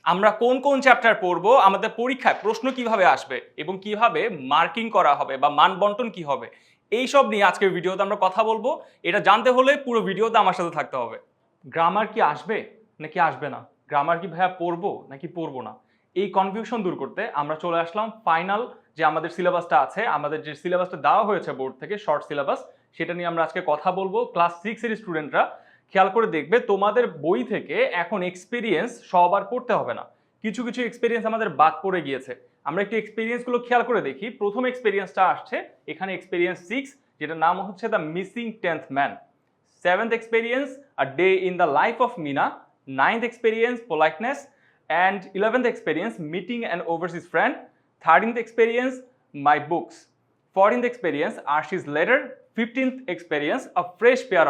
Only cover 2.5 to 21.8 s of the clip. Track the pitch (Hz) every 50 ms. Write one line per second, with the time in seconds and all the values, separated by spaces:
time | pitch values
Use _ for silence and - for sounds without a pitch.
2.5 | 220 220 - 262 262 254 240 226 220 208 180 165 135 127 - - 131 117 - -
3.5 | _ - 151 160 196 190 190 208 214 208 233 226 165 151 190 233 196 147 127 131
4.5 | 143 156 170 175 175 226 226 226 - 190 170 151 143 143 143 131 135 131 139 147
5.5 | 143 143 160 180 190 180 196 208 202 208 247 226 - 185 160 143 139 123 117 -
6.5 | - _ _ _ _ _ _ _ - 233 262 240 - 285 262 220 214 208 202 185
7.5 | 170 - 208 190 170 175 165 180 190 185 202 196 208 202 190 185 185 220 226 220
8.5 | 220 220 202 262 320 - - - _ _ - 170 175 - 160 185 202 226 220 254
9.5 | 247 247 247 269 294 285 277 254 240 220 - - - 185 220 233 226 220 202 185
10.5 | 175 190 175 165 - 151 143 - - 131 120 113 110 107 _ _ _ _ _ _
11.5 | _ _ _ 135 - 160 165 175 185 208 220 214 - 156 151 147 147 143 - 180
12.5 | 220 170 113 - - _ _ _ _ _ 151 151 - 185 170 156 135 127 147 139
13.5 | 123 117 117 _ _ _ _ _ 147 143 143 151 170 165 180 190 160 165 185 180
14.5 | 185 - 170 175 170 170 190 190 127 104 - 113 135 139 - 160 - 170 160 151
15.5 | 135 127 113 107 113 - _ _ _ _ _ _ _ 180 202 190 - 196 190 196
16.5 | 190 226 220 - 247 226 196 185 170 - 135 120 110 175 208 - - 143 143 147
17.5 | 156 156 - 175 170 170 170 170 - 208 220 226 220 - _ 180 165 160 180 190
18.5 | 202 214 247 240 - - _ _ _ 156 160 151 156 160 156 170 165 190 180 175
19.5 | 175 170 170 - 175 151 135 - - 190 220 233 170 147 147 147 156 156 139 156
20.5 | 147 143 - 180 180 180 180 180 185 156 139 143 165 202 220 202 208 165 - 156
21.5 | 139 127 131 131 127 _